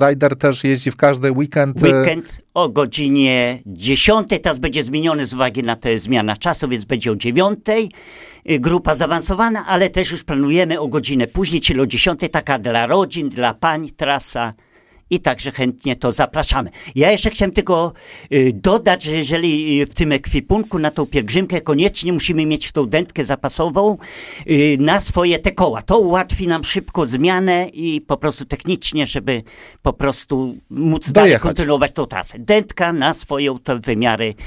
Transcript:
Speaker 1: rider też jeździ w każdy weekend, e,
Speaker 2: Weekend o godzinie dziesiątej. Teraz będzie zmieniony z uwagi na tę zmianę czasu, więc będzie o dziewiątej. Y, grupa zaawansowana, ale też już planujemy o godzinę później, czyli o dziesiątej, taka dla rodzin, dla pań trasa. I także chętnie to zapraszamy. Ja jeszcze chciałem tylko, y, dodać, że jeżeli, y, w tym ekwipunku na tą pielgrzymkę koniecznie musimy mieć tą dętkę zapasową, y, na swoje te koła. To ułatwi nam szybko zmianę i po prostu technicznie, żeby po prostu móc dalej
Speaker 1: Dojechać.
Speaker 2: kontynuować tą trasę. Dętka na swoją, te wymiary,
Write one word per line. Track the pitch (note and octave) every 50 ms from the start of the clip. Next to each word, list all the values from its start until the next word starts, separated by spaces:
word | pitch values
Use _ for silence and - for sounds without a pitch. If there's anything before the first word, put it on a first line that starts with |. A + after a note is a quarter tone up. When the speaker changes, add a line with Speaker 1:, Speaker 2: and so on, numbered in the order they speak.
| C3+ C#3+
Speaker 1:
rider | D3 C3+ D3 C#3+ C3+ C3
też | - C#3+ C3+ B2+ -
jeździ | C#3 C3+ C3 C3 C3+
w | B2+
każdy | - - C#3+ C#3 B2+ B2+ C#3 C3
weekend, | C3 D3 C#3+ - D#3 C#3+ C#3 C3 C3 D#3+
e, |
Speaker 2:
Weekend | E3 C3+ C3+ C3 F3 D#3+ E3 E3 - - - - _ -
o | - F3+ D3
godzinie | A2+ D3 C#3+ A#2 - - D3+ C#3 C#3 C#3+ C#3 C3 B2+ B2+ B2 A#2+ B2 B2 -
dziesiątej. | G#2 F#2+ E2 F#2+ A#2 C3+ C3 - - G#3 A3 G#3 G#3+ G#3 E3
Teraz | - F3+ D3+ B2+
będzie | C3 D#3+ B2 D#3 C#3
zmieniony | A2+ C3+ D#3 D#3 E3 D#3+ D3 C#3
z | A2 B2
uwagi | B2+ C3 B2+ G#2+ B2+ B2
na | A#2 A#2
tę | A2+ - B2+ A2+ A2
zmianę | F#2+ G#2+ C3 A#2+ G#2+ G#2+ G#2
czasu, | - - E3+ E3+ - - C3+
więc | B2+ A#2 G#2
będzie | G2 C3+ A#2+ G2 A#2+ A2
o |
dziewiątej. | G2+ - A#2 A#2+ D#3 F#3 G3 G#3 G#3 - - G#3+ A3+ A3+ F#3+ - - - - - - - - - - - -
Y, | E3 C#3
grupa | B2 D#3+ E3+ F3+ E3+ - D#3
zaawansowana, | D3+ E3+ D#3 E3 E3+ D#3+ - G3 F#3 A3+ A#3 A3 G#3+ F3
ale | - F#3+ F3+ G3 F3+
też | F3+ F#3 F#3 F3+
już | E3+ D#3+ -
planujemy | - D#3 C3+ C#3 C#3+ D3+ F3 F#3 E3 E3 E3
o | D3 C#3
godzinę | A#2 D3+ B2 - C#3+ C3 A#2+
później, | A2+ - F3+ F#3+ D#3 E3 D#3+
czyli | - - E3 C3
o | C#3
dziesiątej, | A#2 A2+ A#2+ - F#3+ E3+ - - E3
taka | - D#3+ C#3+ - C#3+ B2+
dla | G2+ B2 A2+ A#2 A#2
rodzin, | A#2+ D#3 F#3+ F#3+ - - E3+ D3+ C#3
dla | - A#2+ B2 A#2+ G#2+
pań | - - E3 D#3+ D#3 D#3+ C#3+ -
trasa. | - D#3 C#3 C#3 C3+ - - - B2+ A#2 A2+ A2 _ _ _ _ _ _ _ _ _ _ -
I | F3 E3+
także | - D3+ C3 - - C#3+
chętnie | B2 - C3 B2 B2 - - C#3+ B2
to | B2+ - B2 A2+
zapraszamy. | - C#3+ - - D#3 C#3+ - - C#3 - - - - - - B2+
Ja | C3 C#3+ F3
jeszcze | G#3+ F#3+ - A3
chciałem | G#3 - G3+ G3 -
tylko, | - G3 - F3+ E3 E3+ E3+ - - - - - - - - -
y, | C#3+ C3 B2+ A#2
dodać, | G2 - F#3+ G3 A3+ - G#3 F3+ F3 -
że | D#3
jeżeli, | D3+ D#3+ D3+ C3 D#3 E3 E3+ F3 D#3 D3+ D#3 D#3 D3 C#3+ C#3+
y, |
w | C#3+ -
tym | - F3 D#3 C#3+
ekwipunku | C3+ C#3+ - - D3 - - F#3+ G#3+ G#3+ - - F3
na | D3+ D3+
tą | D3+ - D3
pielgrzymkę | - - D3 A2+ G#2 A#2 F3+ F#3+ F#3 F3+ E3+
koniecznie | D#3+ - D3+ C#3 F3 G3+ - - - F3 F3+
musimy | D#3+ - - F3 D#3 D#3
mieć | D#3 D#3 D3 - - -
tą | D#3 C#3+
dętkę | A2+ G2+ D#3 F3 - - - C#3+
zapasową, | G#2 C#3 C3+ - C3+ - - D#3+ E3+ D3 F3+ G3+ G#3+ G#3 - - - - - - - - - - -
y, | D#3+ C#3+ D3 D3+ D3 C3
na | C#3 D#3 E3+ G3+
swoje | - - - F#3 F3 F3+ E3+ D#3
te | D#3+ G3 F#3
koła. | - F#3 D#3+ A2+ A2 -
To | - F#3+ A#3
ułatwi | G#3 F3 E3+ F#3 F#3 F#3 - - F#3+ E3+
nam | E3 D#3+ C#3+
szybko | - - G3 F#3 - - F#3 D#3
zmianę | A#2+ A#2+ B2+ D3 F3+ F#3 F#3 F#3+ F#3+ F3+ F3 F3+ F3 -
i | D#3 E3 E3 D#3 D3+
po | D3+ - D3+
prostu | C3+ - D#3 C3+ - C#3
technicznie, | - - - - E3+ F#3 - - - - D#3 C#3+
żeby | B2 - C#3 G2 C3+ C3 A#2 G#2 - - - - - - _ -
po | C#3+ A#2+
prostu | - - C#3 B2+ - - - D3 C3 C3 B2+ A#2+ - - -
móc | B2+ B2+ D3+ E3 D#3+ - - - -
dalej | G3+ G#3 F#3+
Speaker 1:
Dojechać. | D3 A2+ -
Speaker 2:
kontynuować | E3+ D#3 - E3+ C#3+ D3 C#3 C#3 C#3 -
tą | - C#3
trasę. | - - F#2 F2+ - - A2
Dętka | A#2 A2 G#3 A3 G#3 G#3+ - - F3+ E3+ E3+
na | D#3+ C3 D3 D#3+
swoją, | D3 - - D3 C#3 C#3+ C#3 C3 B2
te | - - C3 A#2+
wymiary, | A2 - A#2 G#2 A#2+ A#2+ A2+ G#2+ A#2 A2 G#2 - -